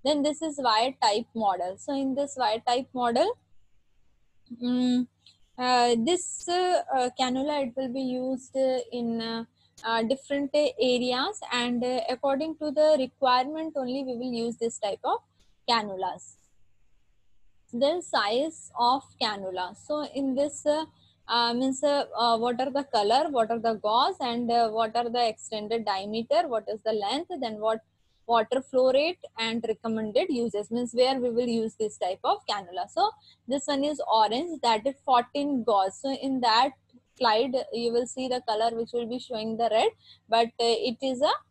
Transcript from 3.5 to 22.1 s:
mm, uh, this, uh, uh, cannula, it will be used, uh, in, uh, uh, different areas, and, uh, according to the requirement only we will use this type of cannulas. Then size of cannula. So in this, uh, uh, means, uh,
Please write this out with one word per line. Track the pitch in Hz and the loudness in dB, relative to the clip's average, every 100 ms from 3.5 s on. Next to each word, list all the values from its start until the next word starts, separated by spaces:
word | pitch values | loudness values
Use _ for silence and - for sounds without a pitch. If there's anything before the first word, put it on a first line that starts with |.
| - _ _ _ _ _ _ _ _ _ 240 | -20 _ _ _ _ _ _ _ _ _ -6
mm, | 247 247 254 247 247 _ - _ _ - | -2 0 2 2 0 _ -20 _ _ -6
uh, | 247 247 240 233 | 2 4 4 4
this, | 233 359 - - - | 2 0 -2 -10 -2
uh, | 349 359 349 - | 0 2 2 0
uh, | 269 247 254 | 0 0 0
cannula, | 254 254 285 294 269 | -2 0 0 -2 -2
it | 247 | -4
will | 262 | -6
be | 262 | -4
used, | 262 254 254 262 - 269 | -4 -2 -2 -4 -4 0
uh, | 262 254 - | 0 0 -4
in, | 240 233 226 | -4 -2 -2
uh, | 226 226 233 _ _ - | -4 -6 -8 _ _ -10
uh, | 226 226 | -2 0
different | 226 262 - 285 285 | 0 -2 -2 -4 0
areas, | 294 294 - 254 247 247 247 311 415 - | 2 2 2 2 2 2 0 -2 -4 -4
and, | 247 240 240 | -2 0 0
uh, | 247 254 - | 0 -2 -2
according | 254 277 269 320 311 | -2 0 0 -2 -4
to | 302 | -2
the | 285 302 302 | 4 6 6
requirement | 254 _ 254 247 262 311 320 302 | 2 _ 4 4 2 -4 -6 -4
only | 247 262 | -4 -4
we | 262 240 | -4 -6
will | 254 | -4
use | 233 233 233 | -2 -4 -2
this | 233 - | -6 -4
type | 202 196 | -6 -4
of | 269 381 _ _ _ _ - | -2 -4 _ _ _ _ 0
cannulas. | 233 208 185 185 - - _ _ _ - _ _ _ _ _ _ - - _ _ | 0 0 -4 -6 -6 -14 _ _ _ -20 _ _ _ _ _ _ -20 -20 _ _
Then | 233 277 349 | 0 2 0
size | - 269 208 233 311 - - - | -2 0 2 0 -2 -6 -14 0
of | 240 269 - _ | 2 2 -2 _
cannula. | 233 202 190 185 180 208 | -4 -4 -6 -6 -6 -8
So | - 302 294 | -6 -6 -4
in | - 269 262 | -4 -2 0
this, | 294 - 294 | -2 -2 -2
uh, | 302 311 _ _ _ - | 0 -4 _ _ _ -4
uh, | 233 233 | 0 0
means, | 240 269 262 | 0 0 0
uh, | 294 285 - | 0 0 -2